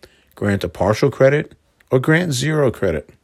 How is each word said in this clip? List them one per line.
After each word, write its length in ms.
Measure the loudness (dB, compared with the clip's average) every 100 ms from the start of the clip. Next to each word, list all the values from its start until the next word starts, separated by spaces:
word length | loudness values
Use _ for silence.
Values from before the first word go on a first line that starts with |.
| -20 _ _ -6
grant 280 | -2 -2
a 60 | -4
partial 400 | -2 -2 2 0
credit, 460 | 4 4 4 -4 -14 _ _ -2
or 100 | -2
grant 340 | 2 0 0
zero 360 | -4 -2 0 -2
credit. 400 | 0 -4 -4 -8 _